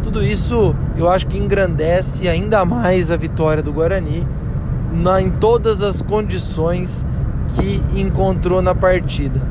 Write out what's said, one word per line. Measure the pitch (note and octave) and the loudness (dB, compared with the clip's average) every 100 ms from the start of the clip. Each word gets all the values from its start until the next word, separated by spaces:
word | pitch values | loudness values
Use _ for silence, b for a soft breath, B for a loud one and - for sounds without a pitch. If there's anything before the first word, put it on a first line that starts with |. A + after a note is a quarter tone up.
Tudo | - G#3+ | -2 -2
isso | G#3 G#3 - A#3+ G3 - - - | 0 0 0 2 2 2 -2 0
eu | E3 | 2
acho | F#3 - | 2 0
que | G3 | -2
engrandece | G3+ G3 F#3+ D3+ D#3 F3 F#3 - F3+ | 0 2 2 0 2 0 0 -2 0
ainda | E3 D#3 G#3+ | 0 2 2
mais | F3+ A#3+ G3 F#3 E3 | 2 0 2 2 2
a | E3+ | -2
vitória | E3 - D#3 D#3 | -2 0 0 0
do | D3+ | -2
Guarani | D3 E3 F#3+ F3 E3 C#3 - - - - - - | 0 0 0 -2 -2 -2 -4 -4 -4 -4 -4 -2
na, | E3 F3 F#3+ | 0 2 2
em | F#3+ | 2
todas | F3 G#3+ A#3 A3+ G#3 | 2 2 4 2 0
as | G3+ F3+ | 0 -2
condições | - G#3 G#3 F3+ - - D#3+ F3 - - - B B - - | -2 -2 0 -4 -4 -2 0 0 -2 -4 -4 B B -2 -2
que | - G3 G3+ - G3 | -2 0 0 0 0
encontrou | F#3+ F3+ F#3+ F#3 F3+ F#3 | 0 2 2 2 2 2
na | F#3 | 2
partida. | F3 F#3 F#3 - - C#3+ B2+ - | 2 4 2 0 -2 -2 -2 -2